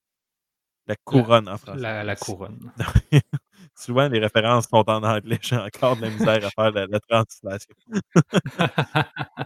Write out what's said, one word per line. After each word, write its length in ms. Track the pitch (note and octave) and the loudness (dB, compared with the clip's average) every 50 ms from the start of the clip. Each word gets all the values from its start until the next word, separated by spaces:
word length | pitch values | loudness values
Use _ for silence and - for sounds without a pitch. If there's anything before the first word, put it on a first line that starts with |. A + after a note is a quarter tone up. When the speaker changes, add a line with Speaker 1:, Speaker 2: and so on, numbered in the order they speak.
| _ _ _ _ _ _ _ _ _ _ _ _ _ _ _ _ _ - | _ _ _ _ _ _ _ _ _ _ _ _ _ _ _ _ _ -10
Speaker 1:
La, 80 | G#2+ | -10
Speaker 2:
couronne 520 | - _ - - C3 A#2 A2 A#2 A2+ G#2+ F#2 | -10 _ 2 2 2 4 6 4 4 4 0
en 80 | G2 G#2 | -10 -12
français. 220 | - G#2 G2 C3+ | -12 -14 -12 -10
Speaker 1:
la, 180 | B2 A2 A2 G#2 | -10 -8 -8 -8
la 60 | G#2 | -6
Speaker 2:
Merci. 200 | G#2 G2+ - - | -6 -8 -8 -8
Speaker 1:
couronne. 480 | - G2+ F2+ F#2+ - - - - - - | -10 -10 -12 -12 -16 -16 -18 -20 -20 -10
Speaker 2:
<laughs> 460 | A#2 A#2 - - - - _ D#3 C#3 - - - - - _ _ _ F#3 D3+ _ | -8 -8 0 0 0 2 _ 4 4 4 2 -6 -10 -10 _ _ _ -20 _ _
Souvent, 320 | - - - A#2+ B2+ C#3 C#3+ | -16 -10 -2 0 2 2 2
les 100 | A#2+ A2 | 2 0
références 480 | G#2+ G#2+ - A2+ G#2+ A2+ B2 A#2+ A2 - | 0 2 2 2 4 4 2 2 2 4
sont 200 | - A2 G#2 A2 | 4 4 4 4
en 140 | A2 A2 | 0 0
anglais. 360 | G#2+ A2 A2 G#2+ G#2 A2 A#2 - | 0 -2 -2 -2 -2 -4 -6 -6
J'ai 140 | - - B2 | -4 -4 -4
encore 400 | A#2+ G2 G#2+ - - C#3 B2+ B2 | -4 -4 -8 -6 -2 0 0 0
de 60 | A2+ | 0
la 80 | A2+ A2 | -4 -8
misère 340 | A2 G#2+ A2 A2 A2 A2 G2+ | -4 0 0 2 2 2 0
à 60 | G2 | -4
faire 200 | - - A2 A2 | -2 0 0 0
la, 140 | G#2+ G2+ G2 | 0 0 -4
la 140 | F#2+ G#2 G#2+ | -2 -4 -6
translation. 760 | - _ A2+ A2+ A2+ - - - - A#2+ G2 G#2 - _ _ _ _ | -2 _ 0 0 0 -2 -8 -12 -10 -10 -10 -10 -12 _ _ _ _
<laughs> 1080 | - A3 G3 - - _ F3 - - - F#3 - C#3+ - - E3+ - - - D3+ - - D3+ D3 - _ - B2 - _ - C#3 | -8 -8 -8 -8 2 _ 2 2 2 -2 -2 -2 -2 -4 -4 -4 -2 -2 -4 -6 -2 -2 -2 -4 -2 _ -12 -12 -12 _ -12 -12